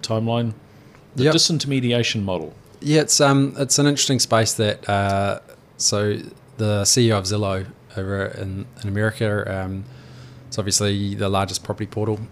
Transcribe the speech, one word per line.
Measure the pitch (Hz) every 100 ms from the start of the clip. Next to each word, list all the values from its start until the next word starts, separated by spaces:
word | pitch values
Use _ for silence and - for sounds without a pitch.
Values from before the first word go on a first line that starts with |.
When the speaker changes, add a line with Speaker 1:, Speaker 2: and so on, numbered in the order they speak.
Speaker 1:
timeline." | - 110 113 117 120 110 - - - - - 127
The |
Speaker 2:
Yep. | 143
Speaker 1:
disintermediation | 160 - 160 139 135 123 120 113 113
model. | 98 90 78 - - -
Speaker 2:
Yeah, | 147 156
it's, | 147 -
um, | 143 139 139 -
it's | 135 -
an | 143
interesting | 143 - 127
space | - 113 110
that, | - 107 - -
uh, | 101 98 98 98 - - - - -
so | - 104 104 107 - - - -
the | 107 104
C | 98 131 117
E |
O | 104
of |
Zillow | 92 104 98 95 95 - - -
over | 95 98 98
in, | - 98 95 - -
in | 101
America, | 101 110 - 110 104 95 95
um, | 92 95 101 - - - - - -
it's | -
obviously | 98 - 104 101 101 101
the | 101
largest | 98 98 -
property | - 104 104
portal | 104 107 107 117